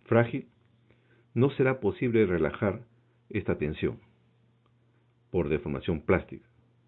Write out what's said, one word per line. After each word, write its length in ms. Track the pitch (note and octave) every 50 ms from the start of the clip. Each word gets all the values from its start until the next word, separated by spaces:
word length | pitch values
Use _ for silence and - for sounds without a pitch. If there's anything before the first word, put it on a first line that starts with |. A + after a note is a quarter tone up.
| _
frágil, 420 | - A2+ A#2 A#2 A#2 - C3+ - - _ _ _ _ _ _ _ _ _ _ _ _ _ _ _ _ _
no 160 | A#2 B2 C#3+
será 280 | - - C#3 C3 C3 B2+
posible 460 | - G2+ F2+ - C3+ B2 A2 A2+ G#2+
relajar 600 | F2+ F2+ E2+ D#2+ D2 C#2+ - A2 G2+ F2+ - - - _ _ _ _ _ _ _ _
esta 280 | - G#2+ - - F2 -
tensión 420 | D2 D2 D2+ - - D2 A1+ - - _ _ _ _ _ _ _ _ _ _ _ _ _ _ _ _ _ _ _ _ _ _ _ _ _
por 180 | - F#2 D#2+ C#2+
deformación 520 | D#2 D2 - D#2+ C#2+ C2+ - - F2 D2+
plástica. 460 | - - F#2+ F2 - - - - - _ _ _ _ _ _ _ _